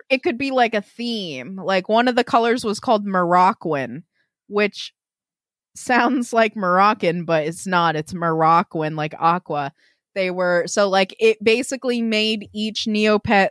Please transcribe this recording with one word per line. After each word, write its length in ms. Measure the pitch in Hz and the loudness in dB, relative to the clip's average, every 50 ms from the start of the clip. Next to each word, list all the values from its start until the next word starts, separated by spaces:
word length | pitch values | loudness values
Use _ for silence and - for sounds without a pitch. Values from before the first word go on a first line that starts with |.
| - - | -4 -2
it 140 | 269 262 - | -2 -2 -2
could 140 | 349 240 | -2 -4
be, 140 | 233 277 269 | -4 -4 -2
like, 240 | 262 254 240 220 233 | 0 0 0 2 0
a 60 | 208 | -4
theme. 720 | 202 _ _ - 233 240 233 214 190 165 139 127 120 165 190 | -6 _ _ -10 -8 -8 -8 -8 -8 -10 -10 -12 -12 -14 -14
Like, 340 | 190 170 180 190 185 185 - | -10 -4 -2 -2 -2 0 0
one 180 | 214 226 247 | 2 2 2
of 80 | 254 240 | 2 2
the 80 | 247 269 | 0 0
colors 400 | - - 240 226 233 233 247 - | 2 2 2 2 2 0 -2 -2
was 160 | 214 196 - | -6 -6 -4
called 240 | - 254 226 214 202 | 0 0 0 0 0
Moroccan, 960 | 202 190 180 180 170 175 180 180 190 214 - - 170 156 139 127 107 120 160 - _ _ _ _ _ _ _ _ | 0 0 0 2 4 4 6 6 4 2 0 -4 -4 -4 -4 -4 -6 -10 -14 -16 _ _ _ _ _ _ _ _
which 460 | - 202 202 208 202 - - - - _ _ _ _ _ _ _ _ _ _ _ _ _ _ _ _ - | -4 -2 0 0 -2 -2 -8 -16 -16 _ _ _ _ _ _ _ _ _ _ _ _ _ _ _ _ -20
sounds 560 | - - - 247 240 240 233 247 254 240 - 240 | -10 -4 0 0 2 2 2 0 -2 -4 0 2
like 220 | 226 226 214 - | 2 2 2 0
Moroccan, 680 | 220 190 175 180 185 196 214 214 - 214 170 160 180 165 | -4 -2 2 2 4 4 4 2 0 0 -2 -2 -2 -2
but 200 | 151 165 156 147 | -2 -2 0 -2
it's 200 | 160 165 - - | -2 -6 -8 -4
not. 300 | 196 185 175 170 165 156 | -2 0 2 2 2 0
It's 180 | 151 156 - 185 | -2 -6 -6 -6
Moroccan, 840 | 170 170 165 160 160 160 160 165 170 196 _ - 165 156 156 160 | -4 -2 0 0 2 4 4 4 4 2 _ -4 -4 -4 -4 -4
like 200 | 156 151 156 - | -6 -6 -8 -4
aqua. 560 | - 147 165 170 180 - - 156 143 143 139 - _ _ _ _ _ _ _ - | 0 0 0 0 0 -2 -6 -6 -6 -6 -8 -10 _ _ _ _ _ _ _ -6
They 160 | 196 190 185 | -4 -4 -4
were, 360 | 180 185 180 180 175 175 165 | -2 -2 0 0 2 0 0
so, 200 | 175 - 214 202 | -2 0 0 0
like, 280 | 196 190 190 190 - - - | 2 2 2 0 0 -2 0
it 240 | 220 226 214 - 202 | 2 2 2 2 2
basically 580 | 226 226 247 262 - 277 247 - 254 247 233 226 | 0 2 2 0 -4 -6 -6 -4 -2 -2 -2 -2
made 440 | 226 214 214 214 220 220 208 202 - - | -2 0 0 0 0 -2 -4 -8 -10 -8
each 320 | 214 214 220 208 - - | -6 -6 -6 -6 -6 -6
Neopet 640 | 226 214 214 214 214 214 208 - 226 220 196 190 - | -4 -2 0 2 2 2 2 2 2 2 4 2 2